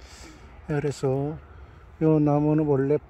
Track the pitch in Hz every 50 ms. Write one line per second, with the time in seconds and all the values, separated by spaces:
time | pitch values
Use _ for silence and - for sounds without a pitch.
0 | - - - - - - - - - - - - - - 156 143 143 147 135 -
1 | - 135 131 139 139 147 160 143 - - - - - - - - - - - -
2 | 160 156 156 156 151 147 143 147 147 151 151 156 156 147 143 131 135 139 147 151
3 | -